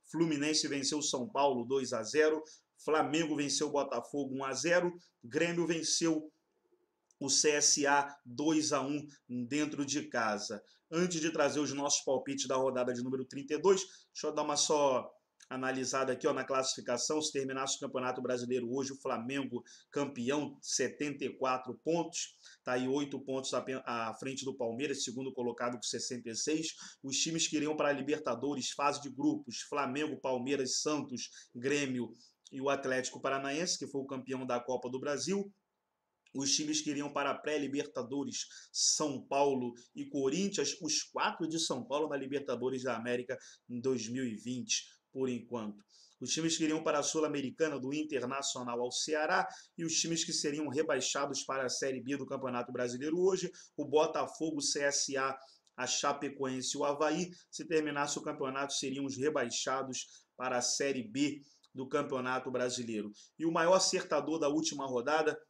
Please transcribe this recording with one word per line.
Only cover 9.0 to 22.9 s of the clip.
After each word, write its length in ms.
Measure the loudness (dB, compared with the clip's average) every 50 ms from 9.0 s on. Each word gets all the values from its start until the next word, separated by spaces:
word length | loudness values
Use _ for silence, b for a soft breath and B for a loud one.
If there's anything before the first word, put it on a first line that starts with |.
| -4 B B B B -6
dentro 560 | -4 -4 -4 -2 0 0 0 0 0 -4 -2
de 220 | -2 -2 -4 -4
casa. 560 | -2 -2 0 2 2 0 0 -4 -6 -8 -10 b b b b b _
Antes 320 | 0 0 2 2 0 0
de 100 | -2 0
trazer 280 | 2 4 2 4 4 2
os 120 | 0 0 0
nossos 300 | 0 2 2 2 2 2
palpites 440 | 2 0 0 0 -4 -4 -4 -2
da 80 | 0 2
rodada 360 | 2 2 2 2 2 0 0
de 120 | -2 -2 -4
número 200 | -4 -4 -4 -6
trinta 300 | -6 -8 -10 -4 -4 -4
e 80 | 4
dois, 200 | 6 6 6 6 4 B B B B B
deixa 140 | _ -6 -4
eu 80 | -2 -2
dar 80 | 0
uma 160 | 0 0 2
só 540 | 2 2 4 4 4 6 4 4 2 0 -4 -16 _ _ _ _ _ -12
analisada 640 | _ -6 -2 -2 -2 0 0 -2 0 0 0 2 2
aqui, 140 | 0 2 2
ó, 80 | 2 2
na 100 | 2 0
classificação. 760 | 0 0 0 2 0 -2 -4 -2 -2 0 0 2 0 0 0
Se 100 | 0 0
terminasse 460 | 0 -2 -2 0 -2 -2 -2 -2 -2
o 20 | -4
Campeonato 400 | -4 -4 -2 -2 0 0 -2 -2
Brasileiro 480 | -2 -2 -2 -2 0 0 0 0 0 0 0
hoje, 200 | -2 -2 -2 -6
o 60 | -6
Flamengo 640 | -2 -2 -2 0 -2 -2 -2 -2 -2 -2 -6 -8 B B B B B B
campeão, 680 | -2 -2 -2 0 -2 -2 0 2 2 2 0 -4 -8 -10
setenta 640 | -6 -4 0 0 0 0 0 -4 -4 -4 -4 -4 -4
e 140 | -6 -2
quatro 420 | 0 0 0 0 0 -2 -8 -10 -4 _
pontos, 520 | 0 0 0 0 -2 -4 -6 -8 -8 B B B B B B _
tá 100 | 0 0
aí 140 | 0 2
oito 320 | 2